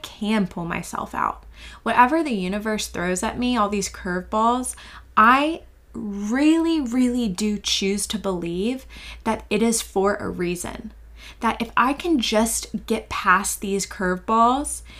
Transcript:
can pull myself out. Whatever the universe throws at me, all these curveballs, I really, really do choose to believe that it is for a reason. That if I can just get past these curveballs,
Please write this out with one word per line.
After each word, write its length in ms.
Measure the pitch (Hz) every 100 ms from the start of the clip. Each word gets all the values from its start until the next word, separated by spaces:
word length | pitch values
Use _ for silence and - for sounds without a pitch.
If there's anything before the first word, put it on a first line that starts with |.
can 460 | - - 208 220 180
pull 180 | 180
myself 480 | 170 175 - - -
out. 300 | - - - - - - -
Whatever 400 | 226 226 247 330
the 100 | 302
universe 540 | 208 180 208 214 214 -
throws 340 | - 180 185
at 160 | 220 -
me, 180 | 247
all 140 | 247 202
these 220 | 208 185
curveballs, 840 | - 185 180 180 214 226 247 247 - - - -
I 460 | - 220 269 302 339 - - -
really, 880 | 233 214 202 208 254 302 330 330 320
really 480 | 240 254 247 247 226
do 300 | 175 214 208
choose 480 | - - 196 202 -
to 100 | 202
believe 680 | 196 180 170 175 220 262 - - - -
that 200 | 220 220 -
it 100 | 214
is 180 | 226 226
for 360 | - 196 196
a 120 | - -
reason. 640 | 180 175 175 - - 220 - - - - -
That 200 | 226 -
if 100 | 233 -
I 160 | 247
can 260 | 285 349 294
just 680 | 220 214 226 - - 214 -
get 220 | 226 -
past 520 | - 196 185 196 -
these 240 | 196 196
curveballs, 960 | - - 185 185 - 226 233 269 294 - -